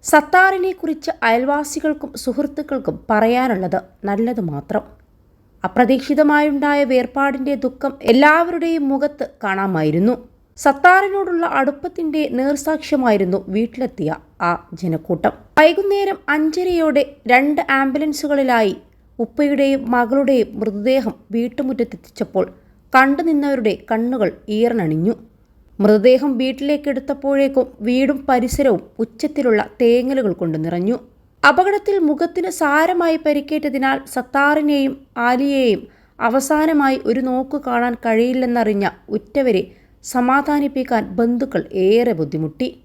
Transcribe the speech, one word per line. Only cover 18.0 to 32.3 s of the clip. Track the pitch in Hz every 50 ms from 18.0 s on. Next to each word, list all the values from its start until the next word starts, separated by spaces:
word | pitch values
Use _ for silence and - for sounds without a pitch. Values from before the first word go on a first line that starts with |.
| 311 311 294 - - 285 294 277 269 262 247 226 220 196 - - - _ _ _ _ _ _ -
ഉപ്പയുടെയും | 233 220 _ - 294 285 285 269 277 277 269 269 240 226
മകളുടെയും | 247 247 240 220 254 277 277 240 269 247 208 - 214 208
മൃതദേഹം | 214 220 196 208 202 262 262 269 220 220 - - _ _
വീട്ടുമുറ്റത്തെത്തിച്ചപ്പോൾ | 208 233 233 247 240 - 269 262 262 - 233 - - - - - _ - 220 - - 190 - - - - _ _ _ _ _ _
കണ്ടുനിന്നവരുടെ | - 254 269 269 285 311 330 330 311 285 285 285 277 254 214 220 185 - - -
കണ്ണുകൾ | 226 220 233 247 262 240 208 175 - - - -
ഈറനണിഞ്ഞു. | 208 208 233 240 233 226 175 156 156 160 165 214 233 - - - _ _ _ _ _ _ _ _ _ -
മൃതദേഹം | 202 202 214 214 196 254 254 254 269 294 262 226
വീട്ടിലേക്കെടുത്തപ്പോഴേക്കും | 262 262 262 262 269 285 294 294 294 285 269 262 269 277 277 277 277 277 277 277 277 269 269 262 254 254 - -
വീടും | 208 233 247 254 269 254 285 269 - -
പരിസരവും | 262 247 233 247 - - 285 262 - - - - _ -
ഉച്ചത്തിലുള്ള | 226 - - - - 302 302 294 254 247 220 208 - - - -
തേങ്ങലുകൾ | 247 233 233 247 247 254 277 269 240 202
കൊണ്ട് | 170 - 175 165 156 156 156
നിറഞ്ഞു. | 165 175 175 180 208 247 - - _ _ _ _ _ _ _ - 285
അപകടത്തിൽ | 277 349 370 403 403 403 - 427 392 392
മുഖത്തിന് | 330 294 302 302 339 339